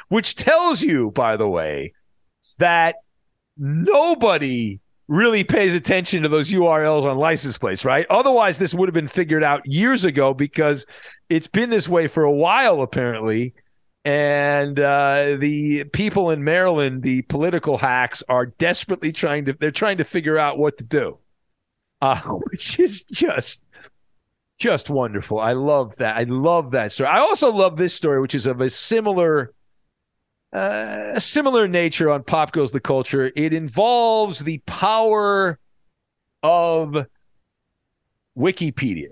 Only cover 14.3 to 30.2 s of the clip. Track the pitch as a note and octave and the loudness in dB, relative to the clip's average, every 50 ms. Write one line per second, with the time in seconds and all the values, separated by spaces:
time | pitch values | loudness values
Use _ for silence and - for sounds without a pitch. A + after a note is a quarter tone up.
14.3 | D3 C#3+ C#3+ C#3+ C#3+ C#3+ C#3+ C#3+ C#3+ C#3 C#3+ C#3+ C#3 C#3 C#3+ C#3 C#3 C#3+ C#3+ C#3+ | 0 0 0 0 0 0 0 -2 -2 0 0 2 2 2 2 2 2 2 2 0
15.3 | C#3+ C#3 C#3 D3 D3+ D3 D3 D3 D3 D3 C#3+ D3 - - G3+ G#3+ - G3+ F#3+ E3+ | 0 0 -2 -2 -2 -2 -2 -2 -2 -2 -4 -4 -4 -4 -2 -2 0 0 0 0
16.3 | D#3+ D3+ C#3 D3+ D#3+ F3+ F#3 F#3 E3+ D3+ C#3+ C3+ B2+ C3 B2+ B2+ C3 B2+ B2+ - | 0 -2 0 0 0 2 2 2 2 2 0 -2 -2 -2 -2 -2 0 -2 -2 -2
17.3 | - C#3+ D3+ F3 F3 E3+ - D#3 C#3+ A#2+ - C3+ B2 B2+ B2+ A#2+ - - - - | -2 -2 0 0 0 -2 0 0 0 0 0 0 0 0 0 -2 -2 -6 -4 0
18.3 | B2+ B2 B2 B2+ A#2 - E3 E3+ F3 - - - F#3+ F3 - D#3 D#3+ - - D#3+ | 0 0 0 -2 -4 -2 -2 -2 0 -2 -4 -6 -6 -4 -4 -6 -4 -4 -4 -2
19.3 | D3 D3 D3 C3+ C3+ - D3+ D3+ C#3+ - G#3 G#3+ G3 F3+ D#3 - - F3+ D#3+ D3+ | -2 -2 -4 -4 -4 -4 -4 -4 -2 -2 -2 -2 0 -2 -4 -4 -4 -4 -2 0
20.3 | D#3 D#3+ D3+ C#3+ C#3 C#3 D3 D3+ C#3+ - B2+ A#2 D3+ D3 B2 F2 C#2+ - _ _ | 0 2 0 0 0 0 0 -2 -2 -4 -6 -4 -2 -2 -2 -2 -6 -12 _ _
21.3 | _ _ _ _ _ _ _ _ _ _ _ _ _ _ - C3+ C3 - - - | _ _ _ _ _ _ _ _ _ _ _ _ _ _ -2 0 0 -2 -4 -8
22.3 | - - - - - F#3 - - - - F4 F4+ - - - - - - - D#4+ | -8 -8 -8 -10 -8 -6 -6 -2 0 2 0 0 0 -4 -8 -10 -4 -2 -2 -2
23.3 | - C3+ - - - - _ _ _ - - - _ _ _ _ _ _ _ _ | -2 -2 -4 -6 -8 -10 _ _ _ -20 -20 -20 _ _ _ _ _ _ _ _
24.3 | _ _ _ _ _ - - A#3 F#3+ C#3 - - D3 C3+ B2+ A#2 G#2 G2+ - - | _ _ _ _ _ -6 -2 -2 -2 -2 -2 -4 -2 -2 -2 -2 -4 -6 -6 -4
25.3 | A2 G#2+ A2 A2+ B2 B2+ C3+ D3 D3 C#3+ C3 A2+ G#2 - B2+ A2 A2 A2+ B2 A#2+ | -4 -2 -2 -2 -2 0 0 0 0 0 0 -2 -6 -4 -4 -2 -2 -2 -2 -2
26.3 | B2 C3 C3+ E3 E3+ E3+ D#3 C3 B2 C3 A2 G#2 - - C3+ C3+ D#3+ G#3 C4+ E4 | -2 0 2 2 2 2 0 0 -2 -2 -2 -2 -2 -2 0 2 4 4 4 4
27.3 | G#4 - - C4 A3+ G3+ F#3+ F#3 E3 D3+ F3+ F3+ - - - D#3+ C#3+ C3+ C3+ C3 | 2 2 2 2 2 4 2 2 2 0 -2 -2 -2 -2 -2 0 0 0 0 -2
28.3 | - C#3+ G#2+ C3+ C3 B2 C3 C3 - - - - A3 A3+ G#3+ G#3+ G3 F3+ F3 E3 | -2 -2 -2 -2 -2 -2 -2 -2 -2 -2 -2 0 0 0 0 0 0 2 2 2
29.3 | D#3 D3 C3 A2+ - _ _ _ _ _ _ _ _ _ _ _ _ _ | 2 0 -2 -4 -8 _ _ _ _ _ _ _ _ _ _ _ _ _